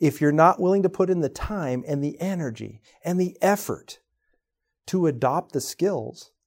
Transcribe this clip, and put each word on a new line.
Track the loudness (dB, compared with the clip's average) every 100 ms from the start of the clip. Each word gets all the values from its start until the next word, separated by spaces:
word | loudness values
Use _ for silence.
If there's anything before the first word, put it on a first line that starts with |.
If | 0 2
you're | 2
not | 6 6 6
willing | 2 2
to | 0
put | 0 0
in | 2
the | -2
time | -4 -6 -4 -2 -4 -4
and | -4
the | -4 -4
energy | -6 -4 -6 -8 -12 -16 _ _
and | -4 0
the | -2 0
effort | 2 2 -2 -8 -10 -20 _ _ _ _ _ _ _ _ -6
to | 0 0
adopt | 2 0 0 -2
the | -6
skills | -6 -2 -2 -2 -8 -14 -20 _